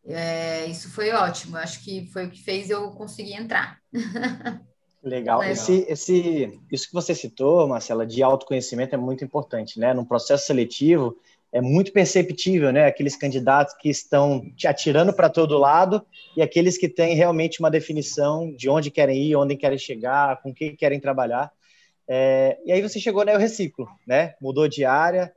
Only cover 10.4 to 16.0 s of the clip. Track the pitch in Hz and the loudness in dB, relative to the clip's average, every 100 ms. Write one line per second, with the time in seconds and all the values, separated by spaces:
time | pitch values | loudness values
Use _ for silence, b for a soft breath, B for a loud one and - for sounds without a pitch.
10.4 | - 135 117 - 147 170 120 - b b | 2 0 0 0 4 4 2 -6 b b
11.4 | _ 120 127 156 196 202 180 190 180 151 | _ -2 2 2 4 2 4 2 0 -2
12.4 | 185 180 143 135 147 - 143 - 139 131 | 0 2 2 4 4 2 -4 -4 -4 0
13.4 | 123 139 143 - 151 139 - 143 143 135 | 4 4 2 -2 -2 -2 0 2 2 0
14.4 | 139 - 165 139 160 147 185 190 165 - | -6 -4 -2 0 2 4 4 4 2 4
15.4 | 156 147 139 156 190 208 | 2 4 6 6 4 0